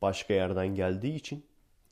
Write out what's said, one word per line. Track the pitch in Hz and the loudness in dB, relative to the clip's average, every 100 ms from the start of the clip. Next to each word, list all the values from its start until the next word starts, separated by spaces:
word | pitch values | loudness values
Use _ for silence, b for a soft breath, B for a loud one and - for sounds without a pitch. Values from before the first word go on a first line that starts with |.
başka | 98 95 - | 0 0 2
yerden | 98 92 95 92 | 2 2 0 0
geldiği | 98 92 95 123 | 0 0 0 -4
için | 156 - 147 - _ _ _ _ | -6 -8 -12 -14 _ _ _ _